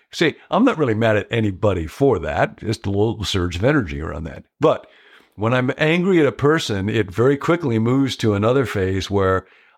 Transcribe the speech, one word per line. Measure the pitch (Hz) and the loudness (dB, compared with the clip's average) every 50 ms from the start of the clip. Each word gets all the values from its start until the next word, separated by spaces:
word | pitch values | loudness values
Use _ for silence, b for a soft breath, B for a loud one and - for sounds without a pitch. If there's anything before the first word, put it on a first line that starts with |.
| b b | b b
see, | - - 170 143 - B B B | -4 -2 0 0 0 B B B
I'm | 156 190 254 | 0 2 2
not | 262 - | 2 2
really | 160 147 120 107 | 2 0 0 2
mad | 107 117 113 107 | 2 2 2 2
at | 104 95 - | 0 0 -2
anybody | 120 117 110 101 92 82 - 104 92 87 80 | -2 -2 -2 -2 -2 0 0 0 0 0 -4
for | 78 - - 139 139 110 85 | -6 -2 2 2 2 2 2
that. | 76 76 73 95 139 - - - | -2 -4 -2 -2 -2 -2 -4 -8
Just | - 104 110 - - | -6 -6 -6 -4 -4
a | 101 | -4
little | 98 101 107 117 - 110 90 | 0 0 0 0 -2 -4 -6
surge | - - 95 87 87 80 | -4 -2 -2 -2 -2 -4
of | 82 104 | -2 0
energy | 135 156 143 104 78 73 71 | 0 0 0 -2 -4 -6 -8
around | 78 85 76 78 80 | -8 -8 -8 -10 -10
that. | 76 65 - - _ _ _ | -10 -12 -16 -20 _ _ _
But | 139 156 127 - - b b b b b b b b b b | 2 2 2 0 -4 b b b b b b b b b b
when | - 107 113 127 | -4 -2 0 0
I'm | 127 127 131 135 | 0 0 -2 -2
angry | - 156 156 165 180 175 196 185 165 | 0 0 0 2 2 2 2 4 4
at | 147 | 4
a | 127 | 2
person, | - - 135 147 160 156 - - 107 98 95 | 2 2 2 2 2 2 0 -2 -4 -2 -2
it | 107 110 113 98 92 | -2 -2 -2 -2 -2
very | 85 110 120 139 143 | 0 2 2 2 2
quickly | 139 - - 170 175 170 127 113 110 | 2 0 0 0 0 0 0 0 0
moves | 110 120 127 135 139 123 - | 2 2 2 2 0 0 -2
to | - - 110 101 | -2 0 0 2
another | 98 107 113 127 139 123 | 2 2 2 2 2 0
phase | - - 101 92 95 95 95 90 - | 0 -2 -2 -2 0 -2 -2 -4 -2
where | 98 101 95 95 95 92 - b b b b b b | 0 0 2 2 0 0 -2 b b b b b b